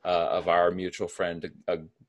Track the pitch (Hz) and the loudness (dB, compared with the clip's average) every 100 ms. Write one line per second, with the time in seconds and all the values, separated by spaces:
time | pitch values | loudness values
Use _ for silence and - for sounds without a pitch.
0 | 90 87 82 85 90 85 87 90 92 - | 2 2 2 0 2 4 4 2 -6 -6
1 | 90 - 90 87 82 - - 85 80 _ | -8 -4 -6 -4 -10 -10 -6 -4 -6 _